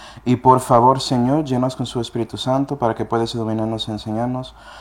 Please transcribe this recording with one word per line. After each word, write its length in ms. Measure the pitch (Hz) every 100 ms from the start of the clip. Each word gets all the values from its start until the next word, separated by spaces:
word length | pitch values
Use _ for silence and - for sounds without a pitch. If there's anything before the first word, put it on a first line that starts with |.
| - - 123
Y 100 | 120
por 240 | 131 127
favor, 420 | - 123 123 135
Señor, 420 | - 127 123 151
llenas 320 | 147 127 127 -
con 120 | 120
su 120 | 123
Espíritu 380 | 113 120 110 107
Santo 400 | 131 131 139 143
para 160 | 117
que 100 | 110
puedas 300 | 107 117 117
iluminarnos 540 | 117 110 110 110 110 110
y 40 |
enseñarnos 640 | 107 110 107 123 127 131 - - -